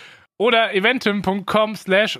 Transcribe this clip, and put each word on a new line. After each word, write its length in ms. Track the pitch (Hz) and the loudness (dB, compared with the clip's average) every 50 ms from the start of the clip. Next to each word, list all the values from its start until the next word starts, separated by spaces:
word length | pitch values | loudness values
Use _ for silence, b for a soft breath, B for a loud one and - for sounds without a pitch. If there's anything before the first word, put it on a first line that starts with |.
| B B B B B B _ - | B B B B B B _ -2
Oder 340 | 202 226 233 226 226 190 202 | 0 2 2 2 2 0 0
eventim 480 | 190 196 233 254 247 - 214 202 208 | 0 2 2 0 0 0 -2 -2 0
punkt 240 | - 190 196 202 185 | -2 -2 -4 -4 -4
com 300 | - - 214 220 214 214 | -2 0 0 0 0 -4
slash 420 | - - 190 185 196 220 214 - | -8 -4 0 2 2 2 0 -4